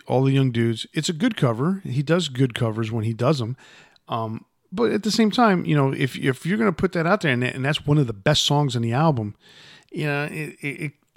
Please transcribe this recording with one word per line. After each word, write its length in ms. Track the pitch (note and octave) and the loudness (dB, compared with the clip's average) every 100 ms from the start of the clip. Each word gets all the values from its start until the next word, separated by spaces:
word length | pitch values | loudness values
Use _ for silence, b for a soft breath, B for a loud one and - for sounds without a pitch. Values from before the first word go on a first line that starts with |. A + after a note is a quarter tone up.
| - | 0
All 160 | B2 | 2
the 100 | C3+ | 4
Young 200 | C3+ C3+ | 2 2
Dudes. 340 | A#2 A#2 A2+ - | 2 0 -2 -6
It's 160 | - D#3 | -6 -4
a 40 | |
good 240 | D#3 A#3+ G#3+ | -2 -2 2
cover. 460 | C3+ A2 D#3 G3 | 0 2 0 -2
He 180 | C#3+ B2+ | -4 -4
does 260 | C#3+ F3 D#3 | 0 0 0
good 260 | B2 C3+ | 0 0
covers 360 | A2 A#2 A2 A2+ | 0 -2 -2 -4
when 140 | A2+ | -2
he 80 | A2 | -2
does 300 | A2+ A#2+ D3+ | 0 2 2
'em. 140 | A2+ B2+ B B B B - | -2 -8 B B B B -8
Um, 360 | A#2+ A2 A2 _ _ - | -6 -6 -8 _ _ -10
but 180 | F#3 A3+ | -2 0
at 100 | A3 | 0
the 80 | G#3+ | 0
same 200 | G#3+ G#3+ | 2 2
time, 340 | G3+ A3+ F3+ | 4 4 4
you 100 | E3 D3 | 2 2
know, 160 | C3+ | 2
if, 240 | - C3+ - | 0 -4 -2
if 300 | C#3 B2+ D#3+ | -2 -2 -2
you're 120 | G#3+ | 0
gonna 140 | A3 | 0
put 200 | D#3+ F#3 | 0 -2
that 140 | F3 D#3+ | 0 0
out 140 | G3+ | 0
there, 120 | D#3+ | 0
and, 120 | A#2+ | 0
and 200 | B2 C3 | -2 -2
that's 200 | C3+ D3+ - | -2 -2 2
one 120 | D3+ | 2
of 80 | B2 | 2
the 60 | |
best 320 | G2+ D3 D3 | 0 0 2
songs 300 | - D3 D3 A#2+ | 2 2 2 0
on 60 | |
the 100 | A#2 | 0
album, 420 | A#2+ D#3+ B2 G#2 - B B B B B | 2 2 2 -2 -8 B B B B B
you 140 | F3 D3 | -6 -4
know, 180 | C#3+ | -4
it, 320 | D3+ D#3 D3 - | -4 -8 -10 -8
it, 200 | C#3+ - | -10 -8
it 80 | D3+ - _ | -10 -12 _